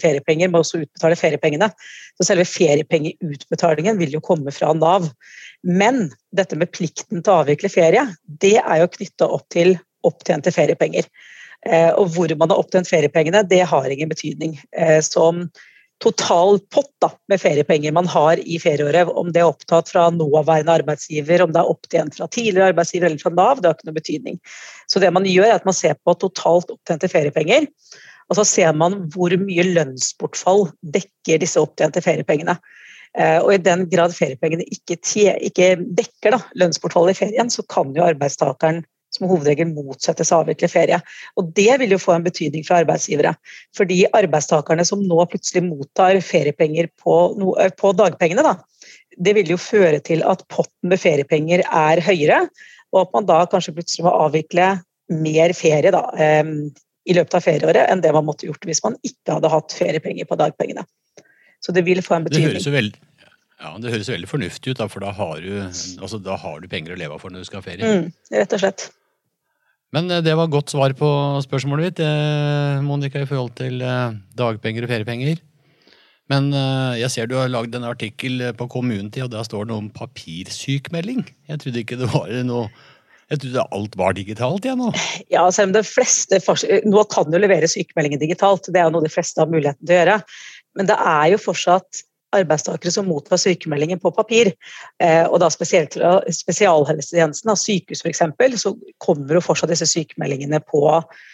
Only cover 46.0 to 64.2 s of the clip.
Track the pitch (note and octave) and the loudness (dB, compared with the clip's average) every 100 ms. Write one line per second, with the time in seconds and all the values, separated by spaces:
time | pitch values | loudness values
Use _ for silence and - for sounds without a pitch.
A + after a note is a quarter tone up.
46 | F#3 F#3+ - F3 D3 - D#3+ D#3 E3+ _ | 4 4 2 -2 0 0 0 0 -4 _
47 | - D#3+ F3 G#3+ F#3+ - F#3+ - G3 F#3+ | 0 4 4 0 -2 2 0 2 0 4
48 | G3 - E3+ F#3+ D4+ F#3 _ _ - - | 2 2 0 2 2 0 _ _ -20 -20
49 | _ - F3+ G#3 D#3+ F3 - G#3+ F3 D3 | _ -4 0 2 2 -2 0 2 4 2
50 | - E3 - F#3+ - - D#3+ _ F3 F#3 | 0 0 0 0 -2 -6 -6 _ -2 0
51 | F#3+ D3 C#3 D#3 D#3 F3+ - E3+ D3+ E3 | 2 0 2 0 2 0 2 2 2 2
52 | E3+ F#3 D3 B3+ F4+ - - - _ F#3+ | 2 2 4 2 2 -6 -20 -20 _ 0
53 | F3+ A3+ G3 D#3+ F3 F#3 F3 D#3+ F3 - | 0 0 2 2 4 0 -4 -8 -10 -4
54 | E3+ - D#3 D3+ D#3 E3+ F#3 F#3+ - _ | 0 2 2 0 -2 0 2 0 -8 _
55 | - E3 D#3 D#3 E3 F3+ E3+ D3+ E3 F3 | -8 -4 0 2 2 2 2 2 4 2
56 | - - D3+ D#3 D#3 D3+ D3 - _ _ | 0 0 2 2 2 -4 -8 -10 _ _
57 | - F3 D#3+ F3+ F3+ D3+ D#3 A3 - F#3+ | 0 0 2 0 0 2 2 4 4 4
58 | D#3+ D3+ D3+ C#3+ - D3+ F3+ D#3 G#3+ A#3+ | 2 2 0 -4 -10 -10 -6 -4 -4 -6
59 | - - - D#3 D#3+ D#3 - - F3 D#3 | -10 -10 -6 -2 0 0 -2 -4 -2 -2
60 | G3+ - - E3+ D3+ - - - G3+ _ | -6 -10 -6 -2 -2 -2 -8 -8 -14 _
61 | _ _ _ _ _ _ - F3+ F3 F3+ | _ _ _ _ _ _ -4 -2 0 0
62 | F3+ E3+ D#3 D#3 D3+ - C#3+ C#3+ G#2+ - | 0 -2 0 0 0 0 -2 -2 -2 -6
63 | _ _ _ _ _ _ D#2 F2+ A#2+ A2+ | _ _ _ _ _ _ -18 -12 -8 -6
64 | G2 G2+ | -6 -8